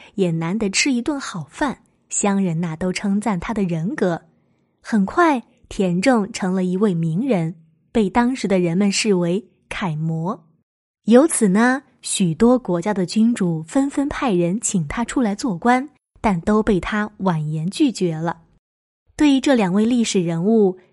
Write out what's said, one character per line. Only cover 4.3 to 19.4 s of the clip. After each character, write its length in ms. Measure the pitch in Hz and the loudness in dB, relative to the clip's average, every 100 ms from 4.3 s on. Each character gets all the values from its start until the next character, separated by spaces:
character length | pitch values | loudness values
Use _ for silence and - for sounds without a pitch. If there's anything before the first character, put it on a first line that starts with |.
| _ _ _ _ _ | _ _ _ _ _
很 240 | - 220 190 | -2 0 0
快， 360 | - 339 262 - _ _ | 2 2 2 -4 _ _
田 280 | - 190 175 | -2 0 2
仲 320 | 262 240 196 | 2 2 -2
成 220 | - 185 | -4 -2
了 100 | 190 | -2
一 140 | 185 185 | -2 0
位 160 | 214 | 0
名 340 | 170 165 160 277 | 0 -2 -2 0
人， 300 | 196 160 - _ _ _ | 0 -2 -8 _ _ _
被 200 | 233 190 | -2 0
当 260 | 240 240 262 | 0 0 -2
时 100 | 190 | 0
的 120 | 190 | 0
人 180 | 170 175 | 2 2
们 160 | 202 | 0
视 220 | 190 220 | 0 0
为 280 | 180 175 190 - _ _ | 0 0 -2 -6 _ _
楷 260 | - 185 151 | -8 -6 -4
模。 500 | 160 160 170 - _ _ _ _ _ _ - | -4 -4 -6 -8 _ _ _ _ _ _ 4
由 200 | 240 320 | 6 6
此 220 | - 214 | 2 2
呢， 340 | 196 240 269 - _ | 4 2 0 -6 _
许 320 | - - 180 | -10 -2 0
多 240 | 156 233 254 | 4 4 4
国 240 | 247 175 | 0 -4
家 100 | 202 | -2
的 140 | 196 175 | -2 -2
君 280 | 214 226 | 2 2
主 280 | 233 180 160 | 2 -2 -2
纷 260 | 160 269 277 | -2 -2 0
纷 180 | 294 277 | -2 -4
派 200 | - 269 | -4 -2
人 300 | 175 170 208 | 0 0 -2
请 260 | - 196 147 | -2 -4 -4
他 180 | - 233 | -6 -4
出 160 | 302 | -2
来 120 | 220 | -2
做 220 | 202 277 170 | -2 -6 -2
官， 320 | 233 254 294 _ _ _ | 0 0 -2 _ _ _
但 180 | 226 180 | -2 0
都 200 | 185 214 | 2 2
被 160 | 220 185 | 2 0
他 320 | - 214 214 - | 0 -4 -6 -4
婉 300 | 190 160 151 | -2 -2 -2
言 200 | 156 165 | -4 -6
拒 200 | - 294 | 0 0
绝 240 | 196 175 | 0 -4
了。 280 | 156 165 - _ _ _ _ _ _ _ - | -2 -6 -8 _ _ _ _ _ _ _ 2
对 160 | 302 | 4
于 80 | 269 | 4